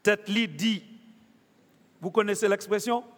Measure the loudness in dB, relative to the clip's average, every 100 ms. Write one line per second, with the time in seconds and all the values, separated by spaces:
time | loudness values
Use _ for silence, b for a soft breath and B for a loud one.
0 | 2 0 0 -2 -2 -2 -2 -2 -8 -20
1 | -20 -20 _ _ _ _ _ _ _ _
2 | -2 0 0 0 2 0 0 -4 0 -2
3 | -4